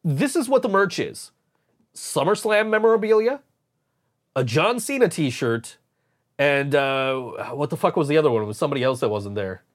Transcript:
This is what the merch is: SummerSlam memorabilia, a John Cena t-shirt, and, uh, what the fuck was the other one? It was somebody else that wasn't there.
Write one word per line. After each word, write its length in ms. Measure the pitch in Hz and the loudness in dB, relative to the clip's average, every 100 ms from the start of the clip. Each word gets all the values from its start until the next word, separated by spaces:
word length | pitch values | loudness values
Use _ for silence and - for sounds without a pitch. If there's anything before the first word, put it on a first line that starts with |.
This 320 | 165 139 269 | -2 0 0
is 120 | 339 247 | 0 2
what 120 | 269 | 2
the 80 | 233 | 4
merch 300 | 196 196 - | 2 2 0
is: 320 | 104 - - _ _ _ _ _ _ | -6 -8 -18 _ _ _ _ _ _
SummerSlam 720 | - - 151 147 208 220 208 214 | -16 -6 0 0 0 2 2 2
memorabilia, 720 | 214 226 226 214 220 226 277 _ _ _ _ _ _ _ _ _ | 2 4 2 4 2 2 -4 _ _ _ _ _ _ _ _ _
a 80 | 131 | -4
John 360 | 127 131 185 247 | -2 0 0 0
Cena 300 | - 277 208 | -4 0 0
t-shirt, 680 | - 143 120 127 117 - - _ _ _ _ _ - | 2 -4 -2 -2 -2 -6 -20 _ _ _ _ _ 0
and, 380 | 143 139 139 | 2 2 2
uh, 400 | 143 139 135 135 131 123 - 101 | 2 2 0 -2 -4 -6 -10 -10
what 160 | 131 147 | -6 -4
the 60 | 165 | 0
fuck 180 | 185 | 0
was 120 | 170 143 | 0 2
the 100 | 156 | 4
other 120 | 151 | 4
one? 140 | 113 | 2
It 20 | 107 | -2
was 100 | 107 | -4
somebody 260 | 147 139 | -4 0
else 160 | 127 127 | -2 0
that 100 | 117 | -2
wasn't 260 | 104 101 | -2 -4
there. 280 | 101 95 92 _ | -6 -6 -8 _